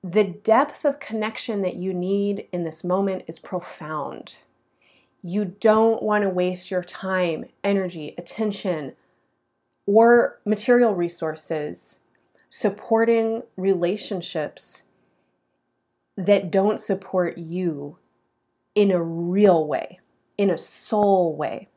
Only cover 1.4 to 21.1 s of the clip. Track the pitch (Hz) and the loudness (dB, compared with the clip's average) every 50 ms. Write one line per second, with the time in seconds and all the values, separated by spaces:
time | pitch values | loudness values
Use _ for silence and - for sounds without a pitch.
1.4 | - - 220 202 190 180 - 175 180 190 185 180 175 185 196 202 202 202 202 202 | -6 -4 -4 -2 -2 -2 -4 -4 -6 -4 -4 -2 -2 0 0 0 0 0 -2 -4
2.4 | - _ - 175 170 160 156 - - 175 180 196 196 196 190 185 - - 165 - | -6 _ -6 -4 -4 -4 -6 -6 -2 0 0 2 2 0 -2 -4 -8 -12 -14 -14
3.4 | - - 202 175 - - - - 165 151 156 151 135 - - - - - - - | -10 -8 -8 -8 -8 -10 -16 -14 -10 -8 -6 -6 -6 -8 -10 -12 -16 -18 -20 -20
4.4 | _ _ _ _ _ _ _ _ _ _ _ _ _ _ _ _ - 170 180 208 | _ _ _ _ _ _ _ _ _ _ _ _ _ _ _ _ -10 -4 -4 -4
5.4 | 208 175 - _ - 220 214 220 226 226 220 - 214 214 208 208 202 196 180 180 | -4 -4 -6 _ 4 4 6 6 4 4 2 0 0 0 0 2 0 0 0 0
6.4 | 180 180 180 180 - - 190 180 180 - - - - 190 190 185 180 170 160 - | 0 0 -2 -6 -8 -4 -4 -4 -4 -6 -14 -8 -4 -2 0 0 0 0 -2 -4
7.4 | - - _ _ - 202 202 196 190 180 175 165 151 - - - 175 - - - | -8 -14 _ _ -2 0 0 0 0 -4 -6 -8 -10 -10 -10 -12 -14 -12 -6 -4
8.4 | 220 208 202 - - 196 170 156 147 131 - _ _ _ _ _ _ _ _ _ | -4 -4 -4 -4 -4 -4 -2 -2 -4 -8 -12 _ _ _ _ _ _ _ _ _
9.4 | _ _ _ _ _ _ _ _ _ - 202 220 226 233 240 240 - - - _ | _ _ _ _ _ _ _ _ _ 4 6 6 8 8 8 6 4 2 -4 _
10.4 | _ 208 208 202 - - 240 247 247 220 196 175 175 170 - - 165 156 156 160 | _ -2 -2 -2 2 4 4 6 6 4 2 0 -2 -4 -4 -6 -6 -6 -6 -8
11.4 | - - 165 156 147 151 180 - - - - _ _ _ _ _ _ _ _ _ | -6 -6 -4 -4 -4 -6 -8 -10 -12 -12 -14 _ _ _ _ _ _ _ _ _
12.4 | _ _ - - - 208 196 - - - 226 220 226 226 233 226 226 226 226 226 | _ _ -8 -2 -2 -2 -2 -2 -2 0 2 2 4 4 2 2 2 0 -4 -6
13.4 | - _ _ - 185 196 190 170 175 175 208 208 - - 196 180 180 - - 160 | -8 _ _ -2 0 0 2 2 2 0 -2 -4 -6 -8 -8 -8 -8 -6 -6 -6
14.4 | 151 - - - - - - - _ _ _ _ _ _ _ _ _ _ _ _ | -6 -6 -8 -12 -12 -12 -12 -14 _ _ _ _ _ _ _ _ _ _ _ _
15.4 | _ _ _ _ _ _ _ _ _ _ _ _ _ _ _ - 180 190 202 - | _ _ _ _ _ _ _ _ _ _ _ _ _ _ _ -4 2 4 4 4
16.4 | - 170 - 190 190 208 214 - - - 196 196 - - - 185 175 170 - - | 2 2 2 2 4 2 0 -2 -2 -4 -4 -4 -4 -2 0 0 0 0 -4 -8
17.4 | 170 160 170 185 185 170 151 143 143 147 - _ _ _ _ _ _ _ _ _ | -10 -6 -4 -2 -2 -2 -2 -4 -10 -12 -14 _ _ _ _ _ _ _ _ _
18.4 | _ _ _ _ _ _ _ 208 208 202 185 175 170 165 165 165 170 170 180 202 | _ _ _ _ _ _ _ 4 4 4 4 2 0 -2 -4 -4 -2 0 4 6
19.4 | 208 196 175 160 151 147 135 - - - 180 _ _ _ _ _ _ _ _ - | 6 6 6 6 2 0 -2 -4 -4 -8 -14 _ _ _ _ _ _ _ _ 0
20.4 | 202 196 170 - - - - - - - 220 208 208 202 | 2 2 0 0 -4 -12 -14 -14 -6 -2 2 4 4 6